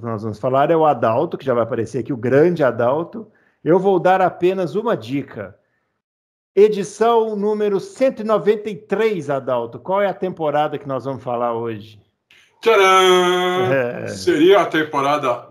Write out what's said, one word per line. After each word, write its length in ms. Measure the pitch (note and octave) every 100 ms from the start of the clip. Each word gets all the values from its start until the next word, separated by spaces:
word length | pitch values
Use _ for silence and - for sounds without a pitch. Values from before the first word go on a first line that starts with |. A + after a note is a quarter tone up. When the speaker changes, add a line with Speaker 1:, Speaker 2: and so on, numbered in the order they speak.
Speaker 1:
nós 200 | A#2 A2
vamos 160 | A2+ G#2
falar 320 | C3 C3+ D3+
é 60 | E3
o 80 |
Adalto, 540 | D#3 B2+ A#2 A#2 F3 G3
que 60 |
já 100 | C3+
vai 80 | A#2+
aparecer 360 | A#2 A#2 A2+ C3+
aqui, 140 | A#2
o 40 | A2+
grande 480 | A#2+ C3+ E3+ E3+
Adalto. 640 | C3 A#2 A#2+ D3 E3+ A#3 G#3+ _ _ _
Eu 140 | D3 F3+
vou 200 | G3 F#3
dar 220 | F3 F#3+
apenas 540 | F3+ - F3 F#3+ E3
uma 220 | F3 A3+ D#3
dica. 600 | A2 C#3 - A2+ F#2+ - _ _ _ _ _ _ _ _ _
Edição 800 | F#3+ G#3+ G3+ F3 - A3+ A#3 A3 G#3
número 420 | G#3 G#3 G#3 G3
cento 420 | - - C4 C4
e 40 |
noventa 440 | G#3+ G#3 E3+ G#3+ A3
e 60 |
três, 560 | F#3 - G3 A3 F#3 C#3
Adalto. 480 | C3+ B2 B2 A#2 A#2
Qual 240 | - G3
é 60 | G3
a 60 |
temporada 640 | - F#3 E3 D3+ C#3+ D3+ -
que 120 | C#3+
nós 160 | C3
vamos 180 | C3 C3+
falar 320 | B2+ A#2+ A#2+
hoje? 460 | A#2 A#2 G#2+ G#2 G#2 _ _ _ _ _ _
Speaker 2:
Tcharam! 1120 | A3+ G#3 F#3+ F#3+ F#3 F3+ F3+ F3+ F3+ F3+ B2+
Speaker 1:
É. 360 | C3+ A#2+ A#2 A2
Speaker 2:
Seria 540 | G#2+ F3+ D#3 F3 G3
a 40 | E3
temporada 800 | D#3+ D3+ C#3+ C#3 D3 C3+ - -